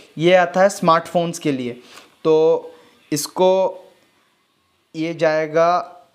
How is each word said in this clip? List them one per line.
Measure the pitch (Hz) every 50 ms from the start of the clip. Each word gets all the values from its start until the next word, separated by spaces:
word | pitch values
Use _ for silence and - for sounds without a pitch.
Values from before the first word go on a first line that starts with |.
| - _ _ 151
ये | 160 175 185
आता | 185 175 170 - 185
है | 190 202
smartphones | 202 - - 165 165 165 165 - - 180 170 170 170 -
के | - 156 139
लिए। | 127 123 120 117 - - - - - - _ _ _ -
तो | 160 156 156 160 160 165 - - - - - _ _ _ _ _ _ 147
इसको, | 143 - - - 165 185 185 185 190 190 - - - - - _ _ _ _ _ _ _ _ _ _ _ _ _ _ _ _ _ _ _ _ -
ये | 160 156 165 165
जाएगा | 147 165 156 156 156 160 156 151 165 165 170 175 175 - - - - _ _ _